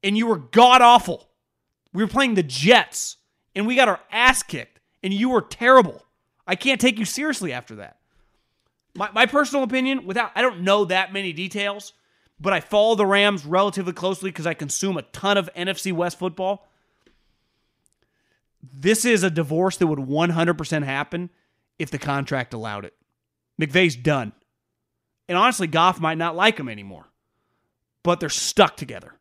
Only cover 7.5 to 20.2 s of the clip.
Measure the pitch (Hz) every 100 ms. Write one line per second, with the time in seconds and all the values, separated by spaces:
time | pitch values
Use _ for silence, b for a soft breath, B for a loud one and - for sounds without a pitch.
7.5 | 123 - 107 98 _ _ _ _ _ _
8.5 | _ _ _ _ - 202 208 254 277 294
9.5 | 277 254 262 262 262 180 190 226 196 247
10.5 | 180 185 208 185 185 185 196 190 156 185
11.5 | 202 202 202 - _ _ _ _ _ 175
12.5 | 180 - 208 220 220 196 196 202 196 147
13.5 | 180 202 196 180 - 180 185 190 165 160
14.5 | 160 143 - 196 165 - - 196 202 170
15.5 | - 180 190 196 170 175 - 180 160 190
16.5 | 202 _ _ _ _ _ _ _ _ _
17.5 | _ _ _ _ _ _ _ _ _ _
18.5 | _ 131 135 160 220 240 220 185 160 147
19.5 | 160 185 - 170 147 131 147